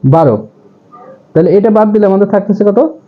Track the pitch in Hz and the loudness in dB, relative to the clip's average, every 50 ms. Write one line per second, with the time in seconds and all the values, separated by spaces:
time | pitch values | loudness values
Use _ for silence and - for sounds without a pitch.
0 | - 135 147 165 165 139 110 104 - - _ _ _ - _ _ _ _ - - | 0 0 0 2 2 0 0 -2 -6 -12 _ _ _ -20 _ _ _ _ -20 -20
1 | - - - _ _ _ _ 160 170 175 165 202 196 233 208 220 214 214 208 214 | -20 -20 -20 _ _ _ _ -2 0 2 0 2 2 2 2 2 0 0 0 0
2 | 208 196 190 196 202 196 - 202 190 - 196 - 202 208 196 220 302 320 - - | 0 2 2 0 0 0 -2 -4 -2 -4 -4 -2 0 0 0 0 -2 -2 -4 -12
3 | _ | _